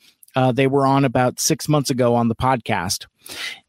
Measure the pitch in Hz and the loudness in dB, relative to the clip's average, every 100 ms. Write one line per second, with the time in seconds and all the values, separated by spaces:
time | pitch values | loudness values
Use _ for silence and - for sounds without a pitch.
0 | _ _ _ 131 131 120 135 139 135 135 | _ _ _ 0 0 2 2 2 2 2
1 | 139 131 127 - - 156 - 151 135 127 | 2 2 0 0 -2 -2 0 0 0 0
2 | 120 117 117 110 127 131 - 104 87 - | 2 2 0 0 0 -2 -2 -4 -4 -6
3 | - _ - - - - | -10 _ -18 -12 -12 -12